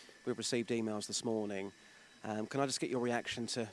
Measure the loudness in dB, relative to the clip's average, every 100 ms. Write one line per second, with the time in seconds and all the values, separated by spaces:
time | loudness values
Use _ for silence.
0 | -20 -8 -4 -2 2 0 2 2 2 -2
1 | -2 -2 2 2 0 -2 -4 -8 -20 -20
2 | -20 -10 -2 -2 0 0 2 0 0 2
3 | 2 2 0 -4 -2 -2 -2